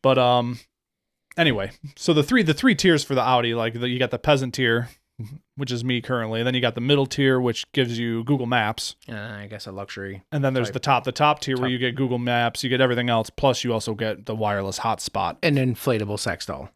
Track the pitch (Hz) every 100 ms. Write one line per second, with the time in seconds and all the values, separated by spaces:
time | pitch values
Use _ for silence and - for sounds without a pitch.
0 | 135 131 123 123 120 120 - _ _ _
1 | _ _ _ - 165 110 98 - 143 -
2 | - 151 143 254 165 143 254 175 190 156
3 | - 135 120 127 117 117 113 117 123 123
4 | 127 120 - 143 131 - 117 117 117 -
5 | _ - 110 147 _ - 135 120 123 123
6 | 117 123 110 113 120 127 120 120 123 143
7 | 135 - 135 127 123 113 - - 123 117
8 | 117 113 113 139 120 123 107 110 - -
9 | - 110 107 104 104 107 - 98 98 -
10 | 98 95 _ 151 135 131 113 - - 127
11 | 127 123 151 147 - 127 127 123 123 117
12 | 135 123 123 120 117 - 131 127 131 120
13 | 120 117 110 - 139 120 123 110 110 104
14 | 110 95 110 110 107 101 98 95 113 110
15 | - - 87 - 170 143 127 113 - 113
16 | 104 104 - 85 - 69 -